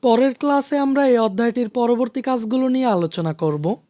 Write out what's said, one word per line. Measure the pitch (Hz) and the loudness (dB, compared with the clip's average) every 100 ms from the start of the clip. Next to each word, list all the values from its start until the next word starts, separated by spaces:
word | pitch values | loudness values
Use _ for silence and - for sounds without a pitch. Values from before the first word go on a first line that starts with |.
পরের | 254 226 269 | 2 4 2
ক্লাসে | 247 285 285 277 285 | 0 0 0 0 -2
আমরা | 277 269 277 | 0 2 2
এই | 240 | 2
অধ্যায়টির | 220 190 233 233 233 | 2 0 -2 -2 -4
পরবর্তী | 247 240 240 247 269 | -2 0 0 -2 -4
কাজগুলো | 262 254 226 254 262 | -4 -4 -2 -2 0
নিয়ে | 254 254 | 0 0
আলোচনা | 190 165 165 160 | 0 -2 -4 -6
করব। | 156 160 151 156 233 _ | -2 -2 -2 -4 -4 _